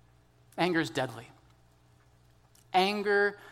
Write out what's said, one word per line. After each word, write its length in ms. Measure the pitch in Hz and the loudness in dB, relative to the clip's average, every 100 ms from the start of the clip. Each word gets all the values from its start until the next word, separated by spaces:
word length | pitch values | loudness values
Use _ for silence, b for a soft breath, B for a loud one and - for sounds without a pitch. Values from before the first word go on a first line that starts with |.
| _ _ _ _ _ - | _ _ _ _ _ -2
Anger 240 | 170 170 | 0 2
is 80 | 151 | 0
deadly. 400 | - 131 120 120 - _ _ _ _ _ _ _ _ _ _ _ _ - | -2 -4 -6 -18 -20 _ _ _ _ _ _ _ _ _ _ _ _ -2
Anger 640 | 185 190 208 202 202 202 196 b | 0 2 0 0 2 2 -2 b